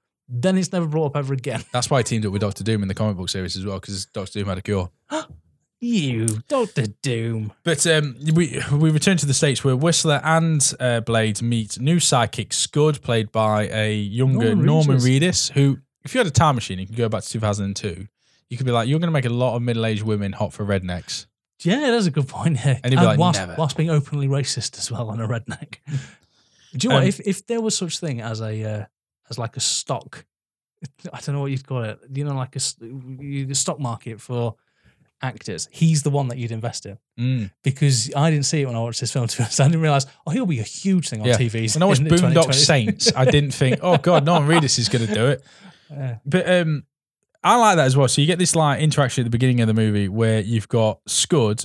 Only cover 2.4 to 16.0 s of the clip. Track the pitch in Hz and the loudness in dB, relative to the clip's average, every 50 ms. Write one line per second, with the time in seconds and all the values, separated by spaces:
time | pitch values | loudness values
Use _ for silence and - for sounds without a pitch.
2.4 | 107 101 98 - 101 113 113 104 101 95 90 - 110 107 101 90 92 85 - 98 | -2 -2 -4 -4 -4 -2 -2 0 -2 -2 -2 -2 -2 -2 -2 -4 -6 -6 -6 -6
3.4 | 92 85 85 95 95 104 95 92 - - 101 92 92 - - 107 95 - - 104 | -6 -6 -6 -6 -8 -8 -8 -8 -10 -10 -10 -10 -10 -10 -10 -10 -10 -8 -6 -6
4.4 | 98 101 90 90 - - 101 95 87 87 - _ _ - 302 311 311 - - - | -4 -4 -4 -4 -4 -2 -2 -2 -2 -4 -8 _ _ -8 -6 -6 -6 -8 -12 -20
5.4 | _ _ _ _ _ _ _ _ 240 240 233 196 147 131 120 113 113 113 107 110 | _ _ _ _ _ _ _ _ -4 -2 0 0 0 0 -2 0 0 0 0 0
6.4 | - - 294 262 233 - - - 110 104 104 _ - 139 120 113 113 117 113 110 | -2 -4 -2 -2 -2 -2 -2 -4 -4 -4 -4 _ -4 -4 -2 -2 -2 -4 -4 -4
7.4 | 107 101 - _ - 165 160 160 - 170 160 156 147 139 117 127 143 160 160 170 | -6 -8 -10 _ -4 -2 0 0 2 2 2 2 2 -2 -4 -6 -2 0 2 2
8.4 | 175 135 117 135 127 - 143 147 160 160 156 151 - 202 190 160 147 143 131 - | 2 0 -2 -4 -4 0 0 2 4 4 4 2 2 2 2 2 2 0 0 2
9.4 | 156 143 127 - - 135 127 127 156 175 160 - - 160 143 135 - 156 160 165 | 2 2 2 2 2 0 2 2 2 2 2 2 2 2 0 2 2 2 2 2
10.4 | 165 165 160 147 - - 135 - 127 123 117 117 113 - 113 113 110 110 104 - | 4 2 2 2 0 0 -2 -2 -2 0 0 0 0 0 0 0 2 0 -2 -2
11.4 | 120 117 120 113 107 101 - - 127 147 175 175 - - 143 123 113 - - - | -2 -2 -2 -2 -2 -4 -6 -4 0 0 2 2 2 2 2 2 2 0 -2 -6
12.4 | 104 - - - - - - 147 151 156 143 - - - 117 113 107 107 - 113 | -8 -6 -4 -4 -4 -2 0 2 2 2 2 0 -2 -2 0 0 0 -2 0 0
13.4 | 110 107 107 107 107 - - 110 107 107 107 104 104 101 101 120 131 131 135 208 | 2 2 2 0 0 -2 -2 -2 -2 -2 -2 -2 -4 -4 -2 0 2 2 2 2
14.4 | 226 220 214 180 147 143 151 160 156 147 131 127 120 127 131 135 165 185 180 - | 2 2 2 4 4 4 4 4 4 4 4 4 4 4 4 4 4 2 2 0
15.4 | - - - 143 139 139 135 - - _ _ _ | -2 -2 0 2 2 2 2 0 -4 _ _ _